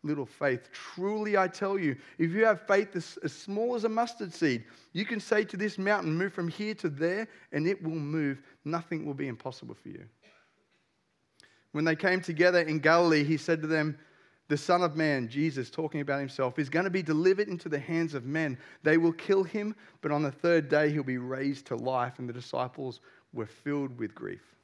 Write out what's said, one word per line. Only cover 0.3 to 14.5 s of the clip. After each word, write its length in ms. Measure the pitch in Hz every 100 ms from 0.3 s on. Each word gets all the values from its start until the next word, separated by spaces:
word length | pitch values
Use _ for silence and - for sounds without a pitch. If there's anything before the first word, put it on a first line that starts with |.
| - 143 127 -
Truly, 640 | - - - 190 214 214 202
I 120 | 185
tell 320 | 185 196 196
you, 180 | 160 131 - -
if 100 | 165
you 160 | 190 220
have 220 | 202 -
faith 280 | 202 208 175
as, 220 | - -
as 100 | 156
small 400 | - - 202 233
as 100 | 240
a 60 | 220
mustard 420 | 220 233 240 202
seed, 320 | - 160 123 - - _
you 120 | 170 208
can 140 | 226
say 240 | - 214 208
to 120 | 185
this 220 | 208 196
mountain, 360 | 190 208 170 160
"Move 180 | 196
from 140 | - 170
here 280 | - 208 214
to 120 | 170
there," 400 | 143 165 190 220 - -
and 140 | 143 160
it 160 | 196
will 140 | 160 160
move. 480 | 143 160 147 135 - _
Nothing 440 | 143 165 165 160 151
will 80 | 139
be 120 | 143
impossible 460 | 117 131 123 120
for 160 | 117 107
you.' 180 | 95 113 _ _ _ _ _ _ _ _ _ _ _ _ _ _ _ _
When 120 | 147
they 120 | 160 156
came 260 | 196 185
together 400 | 180 156 180 175
in 160 | 156 156
Galilee, 460 | 151 170 175 156
he 140 | 147 156
said 220 | - 160
to 40 | 156
them, 300 | 160 151 147 - _ _ _
'The 80 | _